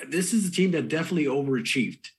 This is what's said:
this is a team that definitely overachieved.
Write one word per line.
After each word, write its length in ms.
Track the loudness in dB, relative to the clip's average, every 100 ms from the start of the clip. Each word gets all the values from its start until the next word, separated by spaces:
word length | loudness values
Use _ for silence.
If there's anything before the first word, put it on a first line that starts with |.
| -6
this 240 | -2 0
is 140 | 2 2
a 40 |
team 200 | 2 2
that 160 | 2 0
definitely 380 | -2 0 0 2
overachieved. 840 | 0 0 0 0 0 -2 -4 -16